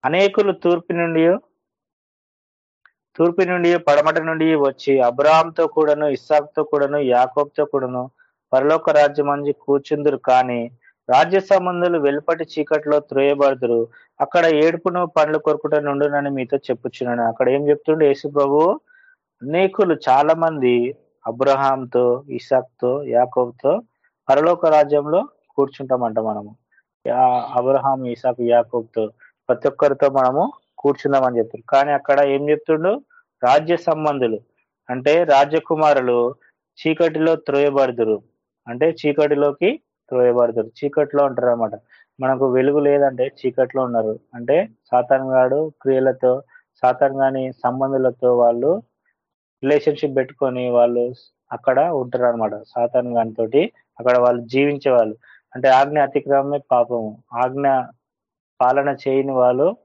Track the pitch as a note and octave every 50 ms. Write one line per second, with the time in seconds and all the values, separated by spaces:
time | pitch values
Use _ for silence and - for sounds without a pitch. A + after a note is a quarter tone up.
0 | - C3+ D#3 F#3 G3 G3 G3 G#3+ G3+ G3 F#3 F#3+ - F3 F3 E3+ E3+ - F3+ E3+
1 | E3+ E3 D#3+ D#3+ D#3+ E3+ F#3 A#3 _ _ _ _ _ _ _ _ _ _ _ _
2 | _ _ _ _ _ _ _ _ _ _ _ _ _ _ _ _ _ _ _ _
3 | _ _ _ - E3 F3 E3+ G3 F#3+ F3+ F3+ F3 F3 F3 F3 E3+ E3 D3+ C#3+ D3
4 | D3 D#3 D#3+ E3 D#3+ D#3+ D#3+ D#3+ D#3+ D#3+ D#3+ D3+ C#3 C#3 C3+ _ - C#3+ C3+ C3+
5 | B2 A#2+ A#2+ B2+ C#3+ D3+ D#3 D#3+ E3 E3 D#3+ - E3 D#3+ D#3+ D#3+ D#3 D3 D3 D3
6 | D3+ D3 C3+ B2+ - - D#3 D3+ C#3+ D3 _ D#3 D3+ D3+ D3+ D3 C#3+ C#3 D3 D3
7 | C#3+ B2+ B2 B2 C3 B2+ - D3 D3 C#3+ _ - D3 C#3+ - C#3 C3 B2 B2 B2
8 | B2+ C3 _ _ _ _ _ _ _ _ - C3 C3+ D3 D#3 D#3+ D#3+ E3+ D3+ D3
9 | D3 D3 C#3+ D3+ C#3+ C#3+ C#3+ C#3+ C#3+ C#3+ C#3+ _ _ - C#3+ C#3 C#3 - D#3 D3
10 | C#3+ D3 C3+ B2+ - - B2+ C3 B2+ B2+ A#2+ A#2+ A#2 A#2+ - _ _ _ _ _
11 | _ - B2 C#3+ D#3+ E3+ F#3 F#3+ F#3+ - G3 F#3+ F3+ F3+ F3+ F3 F3 F3+ F3 D#3+
12 | C#3+ C#3+ C#3 D3 D3 - E3+ D#3+ D#3+ - - D#3 D3+ - D#3 D3+ D3+ D3 D3 D3
13 | D3 _ C#3+ C3+ C#3 C#3 C#3+ C#3 C#3+ C#3 C3+ B2+ B2+ A#2 A#2 A#2 A2+ A#2 _ -
14 | _ _ _ _ C#3+ - - F3 E3+ E3 D#3 D3 D#3 E3 E3 E3+ _ F#3 F3 F3+
15 | F3 E3 _ D#3+ D3+ D3+ D3+ D#3 - D#3 D3+ D3+ - D3 D3+ D3+ C#3+ C#3+ C#3 C#3
16 | D3 D3 C#3+ C#3+ C#3+ C#3+ C#3 C3+ B2+ A#2+ C#3 C#3 - - B2 A2+ - B2+ - -
17 | B2+ B2 A#2+ A#2+ A#2 A#2 A#2 - C3 B2 C3 C#3+ D3 D3 D3 D3 _ - D#3 D#3+
18 | D3+ C#3+ C#3 C#3 - D3 D3 C#3+ C#3 C#3 C#3 D3+ D#3+ F3+ G#3+ - _ _ _ _
19 | _ _ _ _ _ _ _ _ B2 C3+ D#3 F3 A3 A3+ - - G3+ F3+ D#3+ -
20 | - C#3 B2+ C3+ D3 D3+ E3 E3 E3 E3 D#3+ D3 B2+ B2 B2 A#2+ A#2+ B2+ B2+ _
21 | _ _ _ _ _ A2 A#2 A#2+ C3+ C#3 C3+ C3+ C#3 C3+ C3+ C3 B2+ B2 - B2
22 | B2 A#2+ A#2+ C3 C#3+ C#3+ C3 A#2+ - - C#3 C3 B2 _ _ _ - B2 B2+ C#3+
23 | D3 B2+ A#2 A#2+ B2 B2 - B2+ B2 A#2+ A#2+ _ - C#3 F3 A3 A#3 _ _ _
24 | _ _ _ _ _ - C3+ C#3+ D3+ E3+ F3 E3+ F3 D#3+ D#3 D3+ D3 C#3+ D3 D3
25 | C#3+ D3+ D#3+ F#3 B3+ C#4+ _ _ _ _ _ - C#3 C3+ - - C#3 C3 C3 B2+
26 | B2 A2+ G#2+ A2+ A2 A2 G#2+ A2 G#2 G#2+ A2 _ _ _ _ _ _ _ _ _
27 | _ - A#2+ B2+ C3 B2+ B2 B2 A#2 - - B2 B2 C3 C#3 C3+ B2+ C#3 C3+ C3
28 | C3 B2 A#2+ - - B2+ A#2+ B2 A#2+ A#2 A#2+ A#2+ A#2 A#2+ - A#2+ A2+ _ _ A#2
29 | A2 G#2+ _ _ - - _ _ _ - B2+ - - C#3+ - - D3 C#3+ C#3 C3+
30 | C#3+ C#3 C3+ C#3 C3 B2+ C3 D3 F#3 G#3+ - _ _ _ _ - - C#3+ C#3 -
31 | - C#3+ C#3 C3+ C3 B2+ B2 A#2 A2 A2+ - A2+ _ - C#3 C3+ C#3 D3 C#3+ C3+
32 | - - C#3+ C#3 C#3+ C#3 C#3 C#3 C#3+ D3 D3+ D3+ D3+ - D#3+ D#3 E3 F#3 A3 C#4+
33 | _ _ _ _ _ _ _ _ - B2 C3+ D3+ D#3 D#3+ F3 D#3+ - E3+ D#3+ D#3
34 | D3+ D3+ C#3+ C3+ B2+ A2+ A2 G#2 _ _ _ _ _ _ _ _ _ - B2 B2+
35 | C3 D3 D3+ E3+ F3 D#3 C#3+ C3+ C#3+ D3 D#3 D#3+ - - E3 D#3 D#3 D3+ D3 C#3
36 | B2+ B2 A#2+ A#2+ A#2+ B2 C#3 _ _ _ _ _ _ _ _ - - D#3+ D#3+ -
37 | E3+ E3 D#3 D#3 D#3 D#3+ E3 D#3 D#3 - C#3 C#3 C#3+ C#3+ C#3 C#3 C3+ B2+ A#2+ A#2+
38 | A2+ A2 G#2+ G2 _ _ _ _ _ _ _ _ _ A#2+ A#2+ B2 D3+ E3 D#3+ -
39 | - D3 C#3+ D#3 D3 D3 D3 C#3+ D3 C#3+ C#3+ _ E3+ G3+ C#4+ D#4 _ _ _ _
40 | _ _ C3 B2 B2 B2 A#2+ B2 A#2+ A#2 A2+ A#2 G#2+ A#2 _ - C#3+ C#3+ C#3+ D#3
41 | D3 C#3+ - C#3+ C#3+ C#3 B2+ A#2+ B2 B2 A#2+ A#2 A2+ G#2 G#2 G#2 _ _ _ _
42 | _ _ _ - C3 C3 C3 B2+ C3+ C3 B2 C3 B2+ C#3+ C#3+ D3+ C#3+ C#3+ C#3+ C#3+
43 | C#3 C#3 C3 B2 B2+ C#3 _ - - B2+ B2 - C3 B2 - C3 C3 B2 A#2+ A2+
44 | A2 G#2+ A2 - _ _ - A#2+ A#2+ B2 C#3+ E3+ G#3 A3 _ _ _ _ B2+ B2
45 | B2 - C3+ C3+ C3+ C3 C3 C3 C3 B2+ C3+ D3 D#3 D#3 _ _ - C3+ C3+ C3
46 | C3 C3 B2 - - B2+ B2+ C3+ - _ _ _ _ _ _ _ - B2+ B2+ -
47 | C#3+ C#3 C3+ C3+ C3+ C3+ C3+ C3+ C3 C3 C3 _ - B2 B2 C3 C3+ C3+ C3+ C3+
48 | C3 B2+ B2 _ - B2 B2 A#2+ A#2+ A#2 A#2+ A#2+ B2 D3+ F3 G#3+ - _ _ _
49 | _ _ _ _ _ _ _ _ _ _ _ _ - C3+ D3 C#3+ C#3+ D#3 D3 D3+
50 | - C#3+ C3 C3+ C3 C3 - _ C#3+ C3 B2 B2+ B2 B2 A#2+ A#2+ A#2+ A#2+ A#2+ A#2+
51 | A#2+ B2 B2 _ _ _ _ _ _ _ B2 - _ - B2+ C3 D3+ F3 E3+ C#3
52 | C3 B2 A#2+ B2+ B2 B2 A#2 A#2 A2 G#2+ G#2 G#2 A2 _ _ B2 A#2+ A#2+ - B2+
53 | B2 B2 A#2+ A#2 A2+ A2 A2 A#2 A2+ A2 B2 C#3+ F3+ A#3 _ _ _ _ _ -
54 | A#2 B2 B2 B2 B2 B2 A#2+ A#2+ A#2 A2+ B2 C3+ C#3+ C#3+ C#3+ C#3 - C#3+ B2+ A#2+
55 | A2+ G#2+ G#2+ _ _ _ - _ _ _ - B2+ B2+ C3+ C3 C3 C#3 C#3+ D3+ D3
56 | C#3+ C3+ - D3 - C#3 C#3 C#3 C#3 C#3+ C#3+ C#3+ - _ C3 B2 A#2+ A#2+ B2 A#2
57 | A2 G#2+ G#2+ - _ _ A#2+ A#2+ B2+ B2+ C3 C#3 C#3+ C#3 C3+ C3 B2 B2 _ _
58 | _ _ _ _ _ _ _ _ _ _ _ _ B2+ B2 C3 C#3 C#3 D3 C3+ C3+
59 | - C#3 C3+ C3+ C3+ C#3 C3+ B2+ B2 B2 B2 B2+ D3 F3+ A3+ _